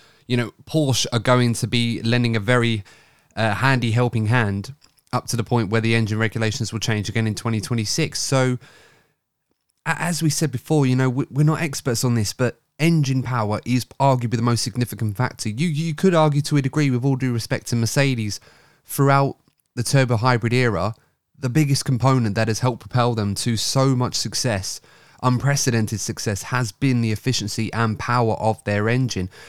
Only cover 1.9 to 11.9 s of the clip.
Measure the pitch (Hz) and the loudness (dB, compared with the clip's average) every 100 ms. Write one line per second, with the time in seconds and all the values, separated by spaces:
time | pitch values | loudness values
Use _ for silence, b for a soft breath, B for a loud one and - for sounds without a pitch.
1.9 | 113 113 120 120 113 98 123 117 110 - | -2 0 2 2 0 2 2 2 -2 -6
2.9 | b b b b - 110 95 135 131 117 | b b b b -4 -2 0 2 2 2
3.9 | 113 123 117 107 123 107 98 98 139 _ | 0 0 0 0 2 2 -2 -6 -12 _
4.9 | _ _ 123 - 117 104 120 101 113 113 | _ _ -8 -4 -4 0 0 0 0 2
5.9 | 113 110 110 110 117 110 - 107 113 - | 2 0 0 -2 0 -2 -2 -4 -4 -2
6.9 | 107 101 113 110 101 117 110 101 120 107 | -2 -2 -2 -2 -2 -2 -2 -2 -4 -2
7.9 | - 147 - - 135 127 123 b b b | -2 -4 -4 -2 0 2 -2 b b b
8.9 | b b b _ _ _ _ _ _ 156 | b b b _ _ _ _ _ _ -6
9.9 | 160 165 160 165 - 156 117 - 156 131 | -4 -2 0 0 0 -2 -4 -2 2 2
10.9 | 127 131 123 - 135 151 160 151 139 - | 2 0 0 -2 2 2 2 -2 -4 -4